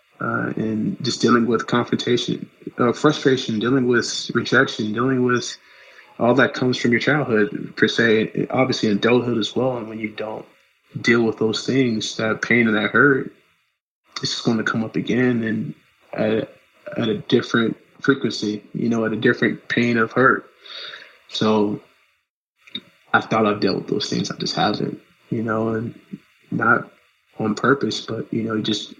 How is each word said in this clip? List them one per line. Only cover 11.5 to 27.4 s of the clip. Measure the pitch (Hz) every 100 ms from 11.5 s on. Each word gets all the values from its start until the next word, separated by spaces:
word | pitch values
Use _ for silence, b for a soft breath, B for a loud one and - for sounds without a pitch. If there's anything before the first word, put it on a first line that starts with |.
| 101
things, | - 127 127 110 - -
that | 110 107
pain | - 117 113
and | 107
that | 107
hurt, | 113 143 131 - - _ _ _ _ _ _ _ -
it's | 139
just | -
gonna | - 113
come | 104 117
up | 110 -
again | - 117 127 120
and | 110 110 82 - _ _ _
at, | - 107 110 - - _ _ -
at | - 113
a | 104
different | - 123 - 117 110 - _ -
frequency, | - 135 117 - 104 104 -
you | - 120
know, | 117 110
at |
a | 110
different | 120 - 113 - -
pain | - 120 117
of | 113
hurt. | - 127 101 - _ B B B B B B _
So | - 110 107 104 104 - _ _ _ _ _ _ _ _ - - _ _
I | -
thought | - 110 107
I've | 104
dealt | 101 82
with | -
those | - -
things. | - -
I | -
just | -
haven't, | - 95 - - - - _ _
you | 117
know, | 113 110 113
and | 113 117 - - - _ _ _
not | - 113 120 - - _ _ _ -